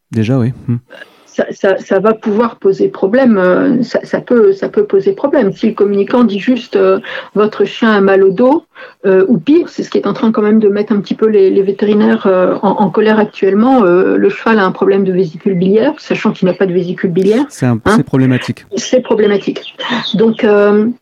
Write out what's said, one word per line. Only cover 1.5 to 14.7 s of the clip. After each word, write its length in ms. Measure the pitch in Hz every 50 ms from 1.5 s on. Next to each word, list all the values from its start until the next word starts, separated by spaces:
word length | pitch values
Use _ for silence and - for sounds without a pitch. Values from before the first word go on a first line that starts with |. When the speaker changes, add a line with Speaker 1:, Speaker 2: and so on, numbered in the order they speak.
Speaker 2:
ça, 260 | 202 - - 196 190 190
ça 200 | - - 208 190
va 140 | 185 220 214
pouvoir 420 | 220 - 226 202 214 240 226 -
poser 320 | - - 196 190 196 202
problème. 500 | 190 - - - 190 214 254 269 247 220
Euh, 460 | 190 180 180 180 - - - - - 233
ça, 160 | - - - -
ça 180 | - - 175
peut, 320 | 156 - 247 240 214 196 196
ça 160 | 196 202 190
peut 160 | - 220 208
poser 260 | - - 196 190 202
problème. 400 | - - - - 330 294 220 196
Si 160 | 190 - -
le 60 | 220 -
communicant 500 | - 208 202 202 196 202 196 - 247 247
dit 160 | 202 202 202
juste, 380 | 180 254 254 226 226 - -
euh, « 220 | 202 190 190 190 208 - - - - - - -
Votre 300 | 196 214 214 - - 202
chien 260 | 190 - - 240 220
a 80 | 214 202
mal 240 | 196 196 190 185 196
au 80 | 196
dos », 320 | 185 180 247 254 294 339 - _ _ - - - - _ -
euh, 200 | 202 190 190 196
ou 100 | - 240
pire, 300 | 170 - - 302 349 302
c'est 160 | - - - -
ce 60 | -
qui 80 | -
est 100 | 208 -
en 60 | 196 -
train 180 | - - 226
quand 100 | 226 226
même 180 | 208 208 214 220
de 100 | 214 202
mettre 240 | 202 208 208 - 226
un 80 | 202
petit 140 | - - -
peu 120 | - 220
les, 220 | 220 214 202 190 190
les 120 | 196 202
vétérinaires, 640 | 190 196 196 - 214 202 214 208 214 226 226 226 -
euh, 300 | 202 190 185 180 - - -
en, 80 | - 196
en 200 | - - 208 180
colère 300 | - 226 214 220 214 214
actuellement, 640 | 214 214 - - 196 190 190 208 226 262 269 254 202
euh, 320 | 175 175 185 196 196 196
le 140 | 196 202 202
cheval 300 | 202 - - 233 226 214
a 60 | 190
un 60 | 185